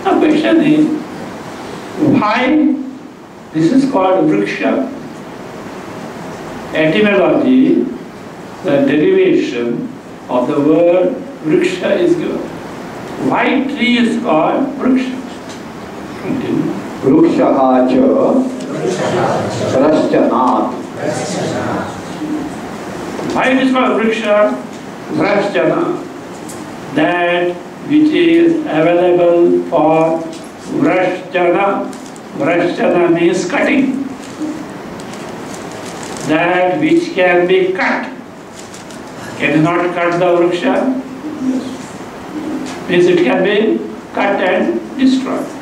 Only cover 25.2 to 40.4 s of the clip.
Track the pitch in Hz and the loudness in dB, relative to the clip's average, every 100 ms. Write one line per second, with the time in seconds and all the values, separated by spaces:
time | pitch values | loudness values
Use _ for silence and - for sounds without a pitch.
25.2 | 175 202 - 175 160 - - - - - | 2 2 0 2 2 2 0 -2 -6 -12
26.2 | - - - - - - - 139 165 175 | -14 -14 -12 -12 -12 -12 -8 -2 0 2
27.2 | 175 175 175 175 - - - 302 311 - | 0 0 -2 -4 -10 -12 0 4 4 4
28.2 | 170 165 170 - - 160 165 175 180 175 | 4 6 6 4 0 2 4 4 4 4
29.2 | 170 170 175 175 - 165 151 160 165 165 | 6 6 6 4 2 2 4 4 4 0
30.2 | - - - - - - 151 180 180 - | -4 -10 -14 -14 -6 0 2 2 2 -2
31.2 | - 175 175 180 202 - - - - - | -4 0 2 2 2 0 -4 -8 -14 -16
32.2 | - - 147 175 175 - 226 175 175 170 | -12 -4 0 2 0 0 2 2 4 4
33.2 | 170 - - 285 - 262 - - - - | 4 2 0 0 2 2 2 0 -4 -8
34.2 | - - 302 - - - - - - - | -14 -8 -8 -6 -10 -12 -12 -12 -12 -12
35.2 | - - - - - - - - - - | -12 -12 -12 -12 -12 -12 -12 -12 -10 -8
36.2 | - 160 175 180 180 175 156 170 175 - | -2 0 0 0 0 0 2 2 2 0
37.2 | 180 175 180 185 180 - - - - - | 2 4 4 2 2 0 -2 -2 -6 -12
38.2 | - - - - - - - - - - | -16 -18 -18 -16 -16 -16 -16 -16 -16 -14
39.2 | - 113 143 151 160 175 175 175 175 175 | -14 -4 0 2 2 2 0 0 0 2
40.2 | 180 175 | 2 4